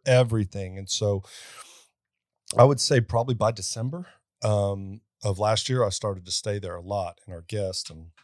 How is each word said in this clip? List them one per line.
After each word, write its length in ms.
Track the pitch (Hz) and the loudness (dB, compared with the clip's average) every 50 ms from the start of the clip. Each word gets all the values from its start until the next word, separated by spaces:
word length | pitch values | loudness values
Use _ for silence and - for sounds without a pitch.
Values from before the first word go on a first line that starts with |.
| _ | _
everything. 720 | 135 127 127 127 113 113 110 101 - - 101 95 92 92 | 4 6 6 6 4 2 0 0 -2 -4 -8 -10 -8 -10
And 140 | 98 98 - | -12 -8 -8
so 320 | - - 107 104 101 95 - - - - - - - - - - - - _ _ _ _ _ _ _ _ _ _ _ _ _ - - 117 | -4 -2 0 0 0 0 -4 -10 -18 -20 -20 -20 -20 -20 -20 -20 -20 -20 _ _ _ _ _ _ _ _ _ _ _ _ _ -2 6 8
I 60 | 123 | 8
would 140 | 139 143 123 | 8 8 2
say 200 | - - 147 123 | 2 2 2 2
probably 340 | 110 - - 117 117 131 123 | 2 2 -2 -2 -2 -2 0
by 180 | 104 107 110 | 0 0 0
December, 540 | 113 98 92 - - 113 117 131 160 175 180 - - _ _ _ _ _ - | 0 -2 -8 -8 -6 -6 -6 -6 -6 -10 -12 -16 -20 _ _ _ _ _ 0
um, 560 | 110 107 101 101 101 98 98 98 98 101 110 - _ _ _ - | 2 2 2 2 0 -2 -4 -8 -12 -14 -16 -18 _ _ _ -4
of 140 | 104 95 95 | -4 -2 2
last 320 | 107 107 110 - - - | 2 2 2 2 0 0
year, 120 | 127 127 | 2 2
I 60 | 117 101 | 2 2
started 380 | - - - 104 98 92 87 | 0 -2 -4 -4 -4 -6 -8
to 40 | 92 | -6
stay 280 | - - - 107 101 101 | -6 -4 -2 -4 -4 -4
there 180 | 98 90 85 | -6 -8 -10
a 60 | 87 | -10
lot 360 | 87 92 101 101 90 85 85 _ _ | -6 -4 -4 -4 -4 -6 -10 _ _
and 100 | 98 90 | -16 -14
our 60 | 85 | -14
guests. 480 | 85 - 110 104 98 95 92 - - - | -10 -6 -4 -4 -4 -4 -4 -6 -8 -10
And 220 | 82 80 82 82 _ _ | -14 -16 -18 -20 _ _